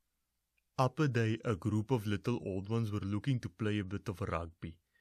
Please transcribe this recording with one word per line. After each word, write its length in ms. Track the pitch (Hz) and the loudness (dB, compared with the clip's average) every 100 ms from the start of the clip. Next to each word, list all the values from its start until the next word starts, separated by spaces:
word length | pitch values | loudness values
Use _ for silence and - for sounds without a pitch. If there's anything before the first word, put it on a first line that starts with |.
| _ _ _ _ _ _ _ - | _ _ _ _ _ _ _ 0
Up 220 | 127 - | 2 4
a 80 | 151 | 2
day, 320 | 120 113 113 | 4 2 2
a 120 | 120 101 | 0 0
group 340 | 107 107 107 | 2 2 2
of 160 | 127 104 | 0 2
little 340 | 101 - 120 | 0 0 -2
old 240 | 104 95 98 | -2 -4 -2
ones 240 | 117 110 | 0 0
were 80 | 104 | -2
looking 400 | 98 101 139 123 | -2 -2 0 -2
to 80 | 95 | -2
play 320 | - 107 104 | -4 -2 0
a 40 | |
bit 240 | 92 98 - | -2 -6 -6
of 120 | 90 | -6
rugby. 560 | 92 85 85 - 87 82 _ _ | -4 -4 -6 -10 -12 -12 _ _